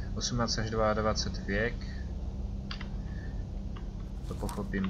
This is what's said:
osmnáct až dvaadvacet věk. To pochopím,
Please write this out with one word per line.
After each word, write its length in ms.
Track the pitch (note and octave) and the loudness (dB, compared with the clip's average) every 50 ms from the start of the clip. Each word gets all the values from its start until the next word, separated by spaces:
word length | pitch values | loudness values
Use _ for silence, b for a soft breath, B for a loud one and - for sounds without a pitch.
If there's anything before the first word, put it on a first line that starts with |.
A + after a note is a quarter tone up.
| B B B | B B B
osmnáct 440 | G#2 G#2+ - B2 A#2+ A#2 A2 - A2+ | 0 0 2 2 4 4 4 2 2
až 120 | A2 A2 | 0 2
dvaadvacet 760 | A2+ A2 A2 G#2+ G#2+ A2 G#2+ G#2+ G#2 - - - - - - | 4 4 6 6 6 6 4 4 4 4 2 0 0 -2 0
věk. 400 | F#2+ G2 G#2 A2+ A#2+ - - - - - - - - - - - - - - - - - - - - - - - - B B B B B B B B B B B B - - - - - - - - - - - - - - - - | 2 2 4 2 2 0 -2 -4 -4 -4 -4 -4 -2 -4 -4 -4 -4 -4 -4 -4 -2 -2 -4 -4 -4 -4 -4 -4 -4 B B B B B B B B B B B B -4 -4 -4 -4 -4 -4 -6 -6 -4 -6 -6 -6 -6 -6 -6 -4
To 60 | F#2 | -4
pochopím, 500 | - - G2 - G2+ F#2+ - G2+ G2 F#2+ | -2 -2 -2 -2 -2 -2 0 0 0 0